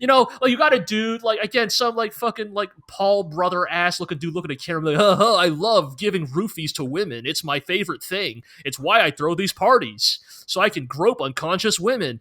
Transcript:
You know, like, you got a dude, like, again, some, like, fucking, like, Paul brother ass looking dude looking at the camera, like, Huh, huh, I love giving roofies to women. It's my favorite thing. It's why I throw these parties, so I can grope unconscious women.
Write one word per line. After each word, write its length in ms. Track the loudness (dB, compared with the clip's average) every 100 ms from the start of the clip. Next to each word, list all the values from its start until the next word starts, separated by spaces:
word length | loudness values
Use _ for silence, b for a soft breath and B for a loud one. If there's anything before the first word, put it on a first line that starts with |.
You 60 | 4
know, 220 | 4 4 B
like, 100 | 0
you 60 | 4
got 180 | 4
a 40 | 4
dude, 420 | 2 -2 -2 -2
like, 180 | -2 -2
again, 300 | 0 0 0
some, 260 | 0 0 -2
like, 160 | -4
fucking, 400 | -2 -4 -4 -8
like, 160 | -4 -6 _ _
Paul 360 | -2 2 2
brother 440 | 0 0 0 0 -2
ass 320 | 2 0 0
looking 180 | -6 -6
dude 160 | -6
looking 160 | -6 -6
at 80 | -8
the 60 |
camera, 200 | -6 -4 0
like, 60 | 4
Huh, 200 | 4 6
huh, 180 | 4 4
I 100 | 2
love 520 | 2 2 2 2 -2
giving 280 | -2 -2 -2
roofies 440 | -4 -4 -4 -8
to 100 | -4
women. 420 | -6 -4 -4 -6 -6
It's 180 | -6
my 160 | -2 -4
favorite 420 | -2 -2 -2 -6
thing. 400 | -6 -6 -6 -8 -16 B
It's 140 | -10 -6
why 240 | 2 4
I 80 | 4
throw 240 | 2 -2
these 180 | 0 -2
parties, 680 | 0 4 4 2 -2 -2 -2 B B B
so 140 | 0
I 80 | 0
can 180 | 0 -8
grope 340 | 0 0 0
unconscious 580 | -2 -6 -4 0 0 0
women. 400 | 0 -2 -2 -6